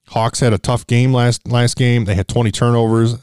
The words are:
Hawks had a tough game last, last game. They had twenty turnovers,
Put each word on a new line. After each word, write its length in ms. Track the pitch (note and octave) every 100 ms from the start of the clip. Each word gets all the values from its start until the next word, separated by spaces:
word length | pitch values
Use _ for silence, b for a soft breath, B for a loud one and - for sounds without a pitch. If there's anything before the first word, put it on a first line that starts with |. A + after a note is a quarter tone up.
| _
Hawks 280 | A#2+ A2+ -
had 140 | C3
a 60 | A2
tough 280 | - A#2+ -
game 260 | A#2+ C3
last, 360 | B2 A#2+ A#2+ -
last 280 | A#2+ A#2+ -
game. 280 | B2 A#2+
They 100 | G2+
had 140 | F#2 F#2+
twenty 240 | A#2+ A2+
turnovers, 640 | - A#2+ A#2 A2+ A2+ A2+ A#2